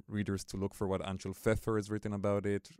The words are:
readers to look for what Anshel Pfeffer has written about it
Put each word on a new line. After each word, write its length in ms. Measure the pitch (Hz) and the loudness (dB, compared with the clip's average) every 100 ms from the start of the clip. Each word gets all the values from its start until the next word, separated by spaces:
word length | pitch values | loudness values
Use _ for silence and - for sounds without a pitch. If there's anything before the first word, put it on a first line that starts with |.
| - | -6
readers 360 | 104 98 98 - | -2 0 0 -2
to 120 | 98 | -2
look 160 | 98 | -2
for 140 | - 98 | 0 0
what 140 | 95 | 0
Anshel 340 | 92 92 98 92 | 0 -4 -6 -2
Pfeffer 400 | 113 110 - 110 | 2 2 2 0
has 140 | 101 | 0
written 220 | 107 107 | -2 -2
about 320 | 101 101 101 101 | 0 2 2 2
it 220 | 101 - | 0 -2